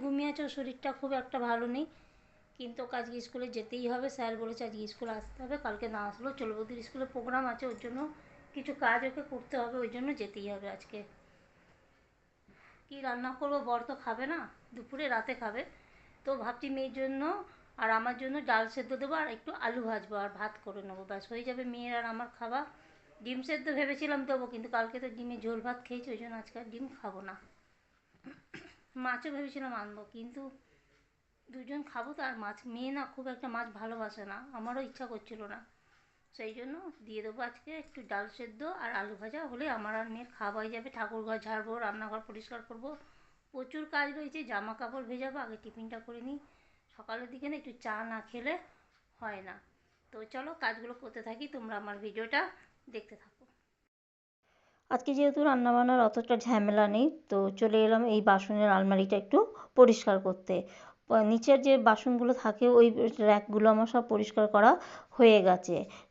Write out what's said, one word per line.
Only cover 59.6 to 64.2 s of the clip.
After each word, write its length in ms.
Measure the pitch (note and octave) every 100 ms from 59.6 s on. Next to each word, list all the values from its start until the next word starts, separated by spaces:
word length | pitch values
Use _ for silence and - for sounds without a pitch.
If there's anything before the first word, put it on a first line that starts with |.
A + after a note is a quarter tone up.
| - -
পরিষ্কার 380 | A#3+ A3+ A3 F#3+ F#3+
করতে। 300 | F#3 - F#3 - - - - -
প-, 160 | A3+ G#3+
নিচের 260 | A3+ B3+ C4+ C4+
যে 80 | C4+ A3
বাসনগুলো 440 | G#3+ B3+ A#3+ B3 B3
থাকে 240 | A3 G#3+ A#3+ A#3+
ওই 80 | A#3 A3+ A3+ A#3 G#3
র্যাকগুলো 380 | G#3 - G#3 G#3+
আমার 140 | G#3+ A3+
সব 100 | B3 A#3+
পরিষ্কার 340 | G#3